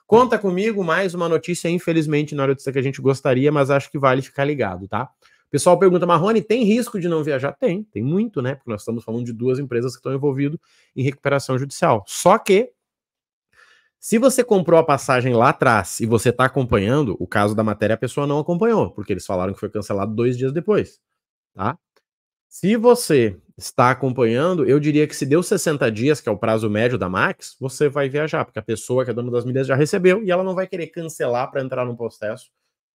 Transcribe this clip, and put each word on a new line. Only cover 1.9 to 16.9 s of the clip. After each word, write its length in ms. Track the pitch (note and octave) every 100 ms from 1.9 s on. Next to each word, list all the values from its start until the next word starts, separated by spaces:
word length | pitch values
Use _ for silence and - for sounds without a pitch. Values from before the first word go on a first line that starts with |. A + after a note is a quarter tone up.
| D#3+ D#3 D3 D3+ D3
não 80 |
é 20 | C3+
a 40 |
notícia 220 | C3+ -
que 80 | C3
a 20 |
gente 200 | C3 C3+
gostaria, 500 | B2+ C3 C#3+ B2+ C#3+
mas 180 | D3 C3+
acho 220 | C#3 -
que 80 | D3+
vale 220 | C3+ C3
ficar 240 | - - C#3
ligado, 420 | D3 G#2 F2+ G2
tá? 160 | G#2+ C3+ _ _ _ _
O 20 |
pessoal 300 | C#3+ F3+ E3+
pergunta, 260 | F#3+ F3 F3
"Marrone, 360 | E3 G3 A3
tem 220 | - A#3 G#3
risco 340 | A#3 A#3 G3+
de 80 | E3+
não 160 | D#3+
viajar?" 300 | D3+ C3+ C#3
Tem, 300 | - B3 F3+
tem 200 | G#3+ G#2
muito, 380 | B2+ F#3 A#3 D3
né? 140 | B2 C3+
Porque 140 | -
nós 120 | G#2
estamos 220 | - A#2
falando 220 | A2 A#2 B2
de 60 |
duas 260 | A2+ B2+ C3
empresas 340 | C3+ A#2+ B2+
que 60 | -
estão 140 | C3
envolvidas 460 | C3+ C#3+ C3+ C#3+ E3 _ _ _ C3+
em 80 |
recuperação 540 | C3+ C#3 C#3 C#3 - B2+
judicial. 460 | C#3 - E3 A2+ -
Só 300 | - F3 A3
que, 340 | - G3 B3 _ _ _ _ _ _ _ _ _ _ _ _ _
se 180 | - A3+
você 260 | C4 -
comprou 360 | A#3+ G3 E3 E3
a 40 |
passagem 500 | - C#3 - B2+ B2+
lá 160 | A#2 C3
atrás 500 | - C3+ A2 F#2 -
e 60 | A2+
você 260 | A2+ B2
tá 140 | A2+ B2+
acompanhando, 680 | C#3+ B2 A2+ G2